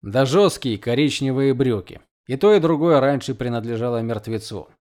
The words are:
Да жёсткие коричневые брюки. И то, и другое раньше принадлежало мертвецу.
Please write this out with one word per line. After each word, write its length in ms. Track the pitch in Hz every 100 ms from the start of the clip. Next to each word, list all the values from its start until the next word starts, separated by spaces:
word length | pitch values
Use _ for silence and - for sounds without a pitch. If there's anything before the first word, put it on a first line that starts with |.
Да 220 | - 107
жёсткие 540 | 135 160 202 - 135 107
коричневые 760 | - 123 147 135 135 131 139
брюки. 460 | 127 131 107 90 - _ _ _
И 100 | 131
то, 180 | 202
и 60 | 208
другое 400 | 160 160 165 151
раньше 340 | 135 139 -
принадлежало 640 | 120 123 117 113 113 123 120
мертвецу. 680 | 113 113 110 113 110 104 - _